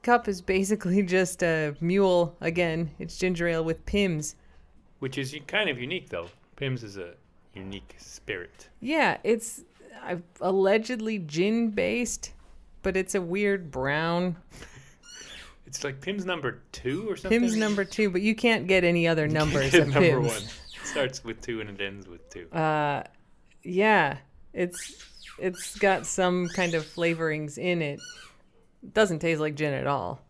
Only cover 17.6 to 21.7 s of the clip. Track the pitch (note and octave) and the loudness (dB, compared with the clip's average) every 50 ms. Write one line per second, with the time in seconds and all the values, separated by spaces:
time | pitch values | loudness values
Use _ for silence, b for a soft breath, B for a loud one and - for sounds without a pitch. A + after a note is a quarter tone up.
17.6 | A3 G#3+ G#3 G3+ G3 G3 - - G#3+ G3+ F3 F3+ G3+ G#3+ A3 A3 - A#3 A3+ G#3 | 2 2 2 0 -2 -2 0 0 0 2 2 2 2 2 0 4 4 4 4 2
18.6 | - F3+ F#3+ F#3 F3 F3 E3+ E3+ E3 E3 E3 D#3+ D3+ D3+ D#3 D#3 D3+ D#3 C#3+ C#3+ | 2 4 4 4 6 6 4 4 4 4 2 2 2 2 2 2 2 2 2 2
19.6 | C3+ C3+ C3+ E3+ D3+ C#3+ C#3 D3 C#3 C3 D3 B2+ A#2+ A#2 A2+ G#2+ G2+ - - - | 2 6 6 6 6 8 6 6 6 6 6 4 2 0 0 -2 -6 -10 -14 -16
20.6 | - - - - - - - D3 C#3 B2 - - - A2+ A2 - - - A#2 A2 | -16 -18 -16 -12 -12 -6 -2 0 0 0 -2 -8 -10 -10 -10 -8 -6 -6 -6 -6
21.6 | G#2+ G#2 | -6 -8